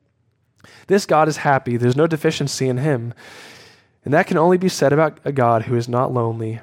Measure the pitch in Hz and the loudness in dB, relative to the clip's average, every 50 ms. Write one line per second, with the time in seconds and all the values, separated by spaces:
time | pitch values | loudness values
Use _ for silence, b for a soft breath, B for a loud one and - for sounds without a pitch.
0 | _ _ _ _ _ _ _ _ _ _ _ _ b b b b b - 190 202 | _ _ _ _ _ _ _ _ _ _ _ _ b b b b b 0 0 0
1 | - - 165 151 156 156 147 - - 147 135 131 - 123 120 117 120 123 123 139 | 2 2 2 2 2 2 0 -2 0 2 2 2 0 -2 -2 0 2 2 2 2
2 | 165 165 156 147 - 160 - - 147 135 - - 131 131 123 127 143 156 139 117 | 2 0 0 0 -2 -2 -2 -2 -4 -4 -2 -2 -2 -2 -2 -2 0 -2 -2 -2
3 | 117 120 - B B B B B B B B B B B B B B B B B | -4 -8 -12 B B B B B B B B B B B B B B B B B
4 | - - 143 170 175 - 185 156 160 180 185 180 185 180 - - 143 139 143 151 | -4 0 0 0 2 2 0 2 2 2 2 2 0 -2 -2 0 0 2 2 2
5 | 160 151 151 - - 143 143 135 120 117 117 113 - - 123 117 117 123 120 123 | 0 0 -2 -6 -8 -6 -2 0 2 2 2 0 0 -2 -2 -4 -2 -2 -2 -2
6 | 135 - 127 120 117 113 113 113 113 110 113 113 | -2 0 -2 -2 -2 -2 -4 -6 -8 -8 -8 -10